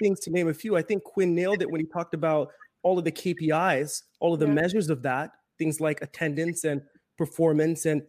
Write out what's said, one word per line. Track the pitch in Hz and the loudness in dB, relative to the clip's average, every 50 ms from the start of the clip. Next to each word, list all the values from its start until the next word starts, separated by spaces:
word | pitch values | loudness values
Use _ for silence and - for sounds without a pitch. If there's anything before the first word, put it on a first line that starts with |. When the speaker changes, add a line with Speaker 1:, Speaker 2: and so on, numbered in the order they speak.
| 214 | 2
Speaker 1:
things, | 202 190 185 | 0 0 0
to | - 175 | -4 -2
name | 165 180 175 165 | 0 0 2 0
a | 151 | 0
few. | - - 220 202 | -2 -2 0 0
I | 170 160 | 0 2
think | - 208 196 - | 0 -2 -4 -4
Quinn | - - 196 190 180 170 | -6 -2 0 2 2 2
nailed | 175 180 190 208 185 180 | 2 2 0 0 0 0
it | - | -2
when | 165 160 160 | -2 -4 -4
he | |
talked | 160 - 175 170 - - | -4 -4 -6 -6 -6 -6
about | 156 160 160 156 151 143 - - - - _ _ _ - | -2 0 2 2 2 0 -2 -6 -20 -20 _ _ _ 0
all | 180 190 180 | 2 2 2
of | 165 | 0
the | 165 160 | -2 -4
K | - - 185 170 | -4 -4 -4 -2
P | - 160 156 | 0 0 0
Is, | 151 160 180 190 156 131 147 147 - - - _ _ - | 2 2 2 2 2 0 0 -2 -6 -10 -12 _ _ -2
all | - 170 170 | 0 0 2
of | 147 | 2
the | 156 | 2
Speaker 2:
Yeah. | 147 143 | 2 4
Speaker 1:
measures | 151 165 180 190 220 180 151 | 2 2 2 2 0 0 0
of | 156 127 123 | -2 -2 -2
that, | 135 127 135 156 - _ _ _ _ _ - | -4 -2 -2 -4 -6 _ _ _ _ _ -4
things | 165 156 151 156 | -2 -2 -2 0
like | 160 156 151 - - | 0 -2 -2 -2 -6
attendance | - _ - 170 156 143 151 165 170 170 - - | -14 _ -4 -4 -2 -2 -2 -2 -2 -4 -2 -2
and | 156 143 139 143 _ _ _ _ _ _ | -2 -2 -2 -6 _ _ _ _ _ _
performance | - 165 151 - - 165 165 151 151 156 160 165 151 - | -6 -6 -6 0 2 2 4 4 4 2 2 0 0 0
and | 160 151 147 147 | 0 0 0 -4